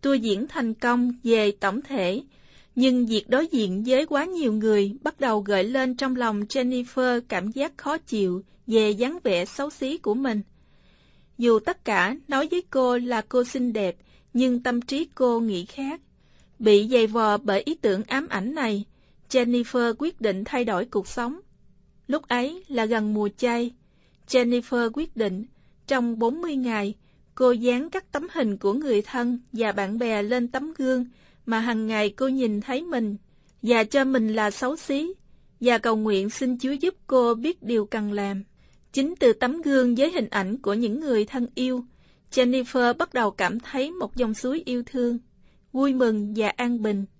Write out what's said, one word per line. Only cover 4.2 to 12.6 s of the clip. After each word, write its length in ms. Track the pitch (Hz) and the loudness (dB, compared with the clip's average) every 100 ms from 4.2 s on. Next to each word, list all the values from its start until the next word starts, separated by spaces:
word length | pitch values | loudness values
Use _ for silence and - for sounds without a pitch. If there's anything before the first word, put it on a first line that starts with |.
| 320 | -2
nhiều 280 | 359 277 | -2 0
người 400 | 214 220 208 202 208 | 0 2 2 2 -2
bắt 160 | 294 - | -6 -2
đầu 220 | 262 214 | 0 0
gợi 220 | 202 202 | 0 0
lên 320 | 196 262 262 247 | 2 0 -2 -2
trong 200 | 269 247 | -2 0
lòng 260 | 240 208 | 0 -2
Jennifer 800 | 208 269 247 254 247 - 254 240 240 | -2 -2 0 -2 -4 0 0 0 -2
cảm 240 | 196 190 | -6 -4
giác 260 | 247 285 - | -4 -4 -4
khó 200 | - 320 | -4 -4
chịu 460 | - 220 190 180 - _ - | -4 0 0 -2 -8 _ 2
về 240 | 220 214 | 4 4
dáng 280 | 202 240 349 | 2 -2 -2
vẻ 220 | 254 175 180 | 0 0 -2
xấu 240 | - 285 | -6 -8
xí 280 | - 262 330 | -4 -6 -4
của 160 | - | -2
mình. 280 | 220 269 214 202 - _ _ _ _ _ _ _ - | -2 -2 -4 -6 -16 _ _ _ _ _ _ _ 0
Dù 220 | 240 220 | 4 4
tất 260 | 214 370 - | 4 -4 0
cả 300 | 202 180 277 - | 2 2 0 -2
nói 200 | 277 311 | -2 0
với 120 | 359 | -2